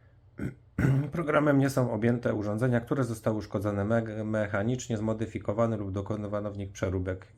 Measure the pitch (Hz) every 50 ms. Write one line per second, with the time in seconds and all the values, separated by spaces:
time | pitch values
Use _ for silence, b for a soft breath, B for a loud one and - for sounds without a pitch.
0 | b b b b - - - - - - - - - - _ - - 135 135 135
1 | 147 - - 170 170 147 151 147 147 151 139 139 135 135 131 139 127 120 117 107
2 | 110 117 123 123 - 120 113 107 104 104 104 107 127 127 120 117 117 - 156 139
3 | 131 113 113 - - 120 110 107 95 - - 107 98 104 104 98 101 107 117 117
4 | 113 110 107 110 110 107 110 110 107 101 104 101 101 117 127 127 - - 117 104
5 | 107 110 110 110 113 104 - 101 - - 104 113 117 113 113 101 101 98 95 101
6 | 98 - 107 107 104 101 104 104 104 104 98 101 98 98 98 - 110 95 90 95
7 | 92 92 92 - - - -